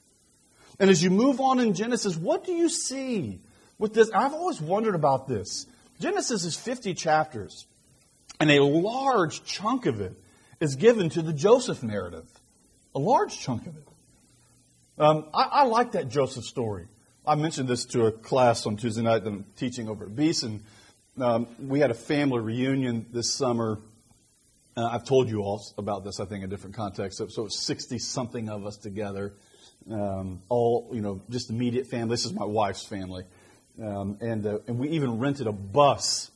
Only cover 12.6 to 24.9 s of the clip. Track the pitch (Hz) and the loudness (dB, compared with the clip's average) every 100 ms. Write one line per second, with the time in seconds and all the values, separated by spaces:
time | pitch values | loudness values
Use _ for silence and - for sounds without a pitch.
12.6 | _ _ _ 135 160 294 415 - - 117 | _ _ _ -2 2 2 2 -4 -4 -4
13.6 | 180 151 - _ _ _ _ _ _ _ | -6 -16 -20 _ _ _ _ _ _ _
14.6 | _ _ _ - 151 156 - 208 254 262 | _ _ _ 4 6 6 2 0 2 4
15.6 | 269 226 240 185 135 131 127 120 107 - | 4 4 2 -2 -2 0 0 -2 -10 -4
16.6 | 113 95 82 _ _ _ - 151 156 156 | -4 -4 -10 _ _ _ 0 0 0 -2
17.6 | 131 120 - 123 113 110 - 135 123 117 | -2 -2 -2 2 2 0 0 4 6 4
18.6 | 123 104 117 107 117 113 110 101 98 - | 0 -4 -4 -2 2 2 0 -8 -10 -8
19.6 | 127 123 110 104 92 113 156 165 123 107 | -8 -6 -10 -10 -8 0 0 0 -4 -8
20.6 | - - - _ _ - 123 117 117 - | -12 -20 -20 _ _ -2 0 0 -2 -8
21.6 | 135 143 143 143 - 147 143 120 110 117 | -4 2 2 0 -2 0 2 0 -2 -2
22.6 | 131 135 127 117 - 120 110 - 131 117 | 0 0 0 -4 -4 -6 -4 -2 0 0
23.6 | 113 104 - _ _ _ _ _ _ _ | -2 -4 -8 _ _ _ _ _ _ _
24.6 | _ - 117 | _ -6 -4